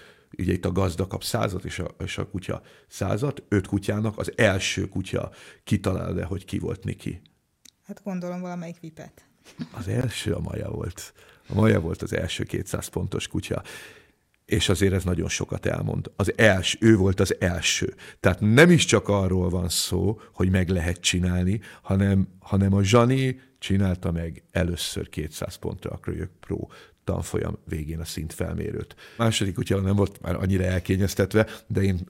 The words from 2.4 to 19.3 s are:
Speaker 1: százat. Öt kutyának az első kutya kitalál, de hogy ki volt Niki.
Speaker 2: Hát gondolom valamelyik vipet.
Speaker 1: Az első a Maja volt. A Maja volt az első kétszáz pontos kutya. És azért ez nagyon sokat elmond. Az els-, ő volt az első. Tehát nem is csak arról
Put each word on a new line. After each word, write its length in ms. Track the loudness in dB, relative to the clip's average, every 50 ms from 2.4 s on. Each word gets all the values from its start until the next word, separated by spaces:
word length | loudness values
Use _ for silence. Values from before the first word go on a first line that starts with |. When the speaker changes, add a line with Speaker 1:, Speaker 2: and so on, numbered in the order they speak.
| -6 -8 -8 -8 -10 -16 -20 -20 _ _
Speaker 1:
százat. 540 | -10 -6 -4 -2 -2 -2 -2 -4 -6 -8 -4 0
Öt 180 | 0 0 2
kutyának 520 | 0 -2 -2 -2 -2 -2 0 -2 -2 -4 -4
az 140 | -6 -4 0
első 520 | 2 4 4 4 2 -2 -2 -2 -4 -4 -4
kutya 420 | -6 -8 -6 -4 -4 -4 -4 -6 -10 -16 -20 -20 -20 -16 _
kitalál, 480 | -2 -2 0 0 0 -2 -2 -4 -4
de 120 | -4 -4 -4
hogy 200 | -4 -6 -8 -8
ki 140 | -8 -6 -6
volt 260 | -4 -6 -6 -6 -8
Niki. 360 | -8 -8 -8 -8 -10 -10 -10 -14 _ _ _ _ _ _ _ -20 -20 _ _ _
Speaker 2:
Hát 140 | -18 -18 -12 -10
gondolom 360 | -8 -8 -8 -8 -8 -8 -8
valamelyik 400 | -10 -10 -10 -10 -12 -12 -14 -16
vipet. 440 | -18 -18 -18 -18 -20 -20 -20 _ _ _ _ _ _ -20 -16 -14 -14 -12
Speaker 1:
Az 160 | -12 -10 -6 -4
első 440 | -2 -2 -2 -2 -4 -4 -4 -4
a 80 | -4 -4
Maja 300 | -4 -6 -6 -8 -8 -6
volt. 420 | -6 -6 -8 -8 -10 -12 -16 -18 -20 -20 -20 -20 -20 _ _ -4
A 60 | 0
Maja 260 | 2 4 4 4 2
volt 220 | 0 -2 -4 -6
az 120 | -6 -4 -4
első 300 | -4 -4 -4 -6 -6 -6
kétszáz 420 | -6 -6 -6 -6 -6 -6 -8 -6
pontos 420 | -6 -6 -6 -4 -4 -4 -6 -6 -6
kutya. 340 | -6 -6 -6 -4 -6 -8 -8 -10 -14 -18 -18 -20 -20 -20 -20 _ _ _ _ _ _ _ _
És 240 | -2 0 2 2 2
azért 240 | 2 4 4 4
ez 120 | 2 2 0
nagyon 240 | 0 0 0 -2 -2
sokat 380 | -2 -4 -4 -4 -6 -4 -2
elmond. 440 | -2 -2 -2 -2 -2 -4 -4 -6 -6 -4
Az 160 | -2 -2 -2 2
els-, 400 | 4 4 6 6 4 0 -2 0 4
ő 160 | 6 8 8
volt 240 | 8 6 4 4 2
az 200 | 2 0 0 0
első. 540 | 0 0 0 0 0 0 0 0 -2 -4 -6 -8 -16 -20 -6 _
Tehát 200 | 2 2 2 4
nem 300 | 4 6 8 10 10 10
is 140 | 10 8 6
csak 240 | 4 2 2 4 2
arról 400 | 2 2 2 2